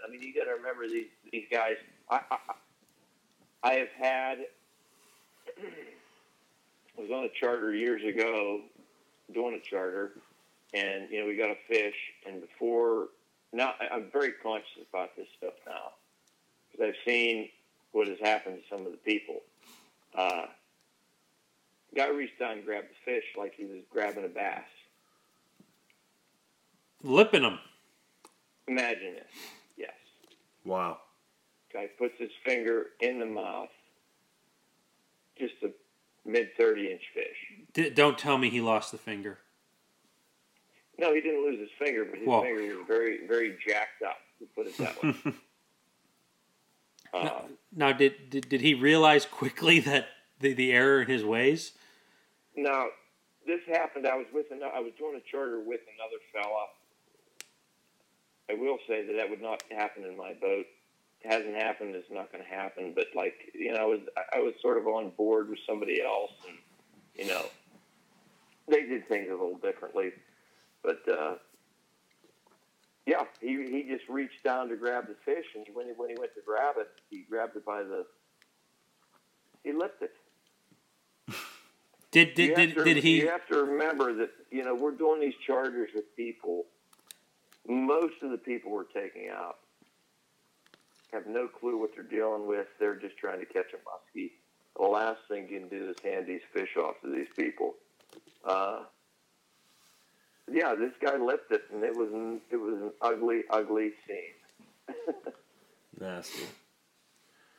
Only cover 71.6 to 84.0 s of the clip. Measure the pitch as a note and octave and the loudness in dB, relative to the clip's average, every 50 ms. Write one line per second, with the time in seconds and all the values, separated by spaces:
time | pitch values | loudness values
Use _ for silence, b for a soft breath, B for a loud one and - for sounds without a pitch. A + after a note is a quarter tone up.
71.6 | _ _ _ _ _ _ _ _ _ _ _ _ _ _ _ _ _ _ _ _ | _ _ _ _ _ _ _ _ _ _ _ _ _ _ _ _ _ _ _ _
72.6 | _ _ _ _ _ _ _ _ _ - - - C#3 - - _ A#2 B2+ C3 C#3 | _ _ _ _ _ _ _ _ _ 0 0 0 0 -4 -8 _ -6 -4 -4 -4
73.6 | C3+ C3 B2+ C#3 C#3+ C3 C3 A#2+ - - B2+ C#3 C3+ B2 - - - C3+ B2+ B2+ | -4 -4 -4 -4 -4 -4 -8 -8 -8 -6 -6 -6 -6 -6 -8 -6 -2 -2 0 0
74.6 | B2+ A#2+ A#2 G#2 A#2 A#2+ B2 B2 G#2+ G#2 G#2 - - C#3 C#3+ E3+ - - - G#2+ | -2 -4 -6 -4 -2 -2 -2 -2 -4 -6 -12 -8 -4 -2 -2 -2 -4 -8 -14 -16
75.6 | G#2+ G#2 G2+ A#2+ B2 B2 A#2 A#2 A#2+ A#2+ A#2 A#2 B2 A2+ - G#2 G2+ G#2 G#2+ A2 | -16 -12 -10 -10 -10 -8 -8 -2 -2 -2 -2 -2 -4 -6 -8 -10 -6 -2 0 2
76.6 | C3+ C#3+ C#3 A2+ G#2+ - - - _ _ G#2+ F#2+ F2 - A2 A2+ A#2 A2+ - G#2+ | 2 2 0 0 -4 -4 -8 -16 _ _ -16 -16 -8 -6 -4 -2 -2 -4 -6 -8
77.6 | - G#2+ G#2 G#2 G2+ F#2+ F#2+ F#2 F2+ - _ _ _ _ _ _ _ _ _ _ | -6 -6 -6 -4 -6 -6 -6 -6 -8 -8 _ _ _ _ _ _ _ _ _ _
78.6 | _ _ _ _ _ _ _ _ _ _ _ _ _ _ _ _ _ _ _ _ | _ _ _ _ _ _ _ _ _ _ _ _ _ _ _ _ _ _ _ _
79.6 | - C#3+ D3 D#3 F3 G3 - - - - - _ _ _ _ _ _ _ _ _ | -8 -4 -2 -2 -2 -4 -6 -8 -10 -10 -10 _ _ _ _ _ _ _ _ _
80.6 | _ _ _ _ _ _ _ _ _ _ _ _ _ B B B B B B B | _ _ _ _ _ _ _ _ _ _ _ _ _ B B B B B B B
81.6 | B B B _ _ _ _ _ _ _ - E3 E3+ - - E3 E3+ D3 D#3+ E3+ | B B B _ _ _ _ _ _ _ 10 10 10 10 8 6 6 6 8 6
82.6 | E3+ E3 D#3+ D#3 D#3+ E3+ D#3+ D3 C#3+ E3 E3 D3 D3+ E3 F3 F3 - - E3 D3 | 6 6 4 4 6 6 6 8 8 8 8 8 6 4 2 -2 -2 0 2 2
83.6 | C#3+ C#3 C#3+ D3 D#3 D#3 D3 C#3 | 4 4 2 2 2 2 2 2